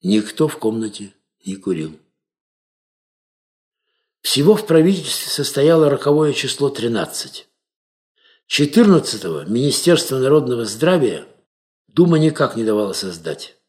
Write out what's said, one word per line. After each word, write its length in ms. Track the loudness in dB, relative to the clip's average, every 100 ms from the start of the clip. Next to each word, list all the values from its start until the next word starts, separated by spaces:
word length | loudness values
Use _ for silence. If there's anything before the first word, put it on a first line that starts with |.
Никто 460 | 0 0 -2 -2 -2
в 80 | 0
комнате 560 | -4 -4 -6 -10 -18 _ _ _
не 120 | -12 -10
курил. 440 | -6 -6 -6 -12 _ _ _ _ _ _ _ _ _ _ _ _ _ _ _ _ _ _ _ _ _ _
Всего 340 | -6 0 2 2
в 100 | 4
правительстве 640 | 4 4 2 -4 -8 -8
состояло 600 | -6 -4 2 4 4 4
роковое 420 | 2 0 2 2
число 380 | -2 -6 -2 -4
тринадцать. 800 | -2 -4 -4 -4 -10 -12 -16 _ _ _ _ _ _ _ _ _ _ _
Четырнадцатого 1000 | -2 2 4 6 4 2 -8 -8 -8
Министерство 720 | -4 -2 -2 0 2 2 2 -2
народного 480 | 2 2 2 -4
здравия 600 | -6 -2 0 2 0 -4 -14 _ _ _ _ _ _
Дума 300 | 2 4 4
никак 380 | 2 2 -4 -2
не 80 |
давала 300 | -2 0 -2
создать. 640 | -4 -8 -10 -10 -12 -14 _